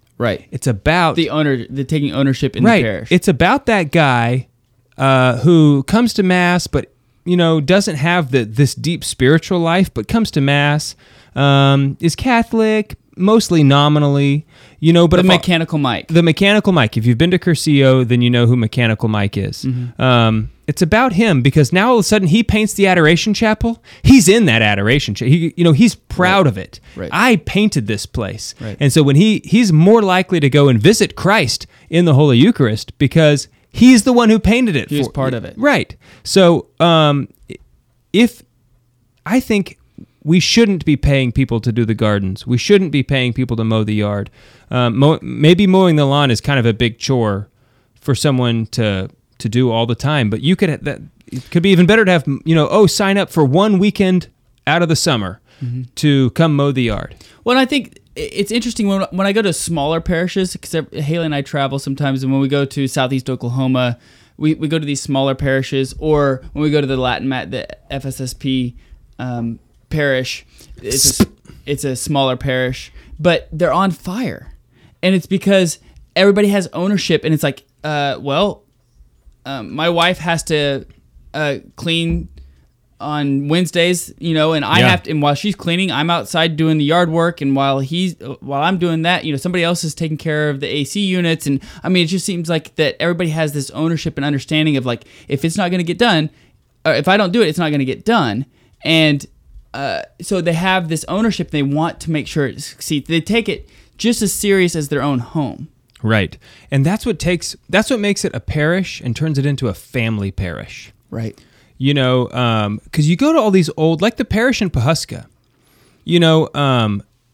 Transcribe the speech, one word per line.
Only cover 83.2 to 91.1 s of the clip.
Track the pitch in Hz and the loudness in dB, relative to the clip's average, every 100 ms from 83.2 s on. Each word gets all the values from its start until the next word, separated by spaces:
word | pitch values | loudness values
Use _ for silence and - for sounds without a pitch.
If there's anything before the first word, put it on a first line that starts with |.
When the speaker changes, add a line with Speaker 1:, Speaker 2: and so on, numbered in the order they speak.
| 143 139 143 | -2 -2 -2
Speaker 1:
Wednesdays, | 165 175 175 175 180 - - | -2 -2 0 0 -2 -6 -10
you | 165 | -4
know, | 160 156 | 0 0
and | 156 | 0
I | 110 165 | 0 2
Speaker 2:
Yeah. | 123 | 4
Speaker 1:
have | 104 | 2
to, | - | -2
and | 156 | -2
while | 143 143 | 0 0
she's | 208 - | -4 -6
cleaning, | 170 170 190 | -4 -2 -2
I'm | 135 165 | -2 -2
outside | 170 104 165 165 156 | -4 -4 -2 -2 0
doing | 160 156 | 0 0
the | 143 | 0
yard | 170 170 | 0 0
work, | 165 170 170 | 0 -2 -2
and | 139 | -2
while | 135 139 135 | 0 0 -2
he's, | 135 170 185 - | -4 -4 -4 -6
uh, | 123 - | -14 -16
while | 135 139 | -10 -4
I'm | 165 185 | -2 -2
doing | 175 160 | -2 -2
that, | 170 180 156 | -2 -2 -4
you | |
know, | 139 | -6
somebody | 180 180 | -4 -2
else | 170 175 | -2 -2
is | 160 | -6
taking | - 165 156 | -6 -6 -6
care | 165 151 151 | -4 -2 -2
of | 139 | -4
the | 120 | -6
A | 147 139 | -6 -4
C | 202 | -4
units, | 196 | -2